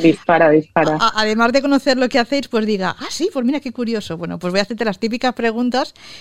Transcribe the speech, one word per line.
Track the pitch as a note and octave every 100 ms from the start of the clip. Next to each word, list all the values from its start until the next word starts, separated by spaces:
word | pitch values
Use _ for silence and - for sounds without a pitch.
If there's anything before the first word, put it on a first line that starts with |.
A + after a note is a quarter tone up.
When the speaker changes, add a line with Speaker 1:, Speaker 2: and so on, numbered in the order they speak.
Speaker 1:
Dispara, | E3 D3+ - E3 E3
dispara. | D#3 D#3 F3+ D#3 D#3
Speaker 2:
a-, | A3+
a-, | G#3+
además | G#3+ A3 A#3
de | C4+
conocer | C#4 C#4 C#4 B3+
lo | B3+
que | C4
hacéis, | A#3 C#4 A3+
pues | A3+ G#3+
diga, | G#3 F#3 -
"Ah, | C4+
sí, | - F4+
pues | C4+
mira | A#3+ D4
qué | B3+
curioso". | A#3 A3+ A3 - E3
Bueno, | E3+ F3
pues | F3+
voy | F#3
a |
hacerte | G3+ A3
las | A#3 F#3+
típicas | A3+ A#3+ B3+
preguntas | B3 A#3 A3+ B3 B3 D#4 - - -